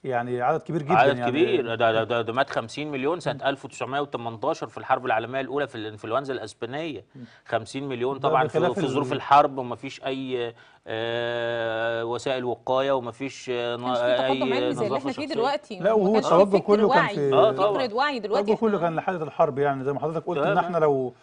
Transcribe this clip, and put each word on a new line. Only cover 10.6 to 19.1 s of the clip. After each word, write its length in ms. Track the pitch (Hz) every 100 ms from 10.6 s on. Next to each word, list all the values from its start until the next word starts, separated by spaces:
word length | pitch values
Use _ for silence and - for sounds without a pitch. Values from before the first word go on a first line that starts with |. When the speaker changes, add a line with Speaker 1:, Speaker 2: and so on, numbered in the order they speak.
| - _ -
Speaker 2:
آه، 1160 | 113 117 117 120 120 117 117 113 113 113 117
وسائل 400 | 113 120 143 131
وقاية 480 | 123 113 - 131 135
ومفيش، 580 | 135 120 113 139 - -
آه، 220 | 123 120 120
Speaker 3:
ما 180 | 123
كانش 40 | 123
في 180 | 120 127
تقدم 80 |
Speaker 2:
أي 80 | 131 135
Speaker 3:
علمي 80 | 123
زي 80 | -
اللي 120 | 123 - 214
Speaker 2:
نظافة 100 | 277
Speaker 3:
إحنا 160 | 277
فيه 100 | 247
Speaker 2:
شخصية. 120 | 285
Speaker 3:
دلوقتي. 440 | 311 247 294 - 185
Speaker 1:
لا، 40 |
Speaker 3:
ما 80 | 185
Speaker 1:
وهو 200 | 220 190
Speaker 3:
كانش 140 | 220 202
في 60 |
Speaker 1:
التوجه 180 | 170 202
Speaker 3:
فكر 100 | 190
Speaker 1:
كله 280 | - 208 214
كان 100 | -
Speaker 3:
وعي. 100 | 262
Speaker 1:
في، 180 | 202 143
Speaker 2:
آه، 180 | 135 208
طبعا. 260 | - 202 202 254
Speaker 3:
فكرة 80 |
وعي 240 | 214 294 262
دلوقتي 340 | 196 240 220
Speaker 1:
التوجه 60 | 208
كله 160 | 226 202
Speaker 3:
إحنا 120 | 170
Speaker 1:
كان 80 | 160
لحالة 260 | 165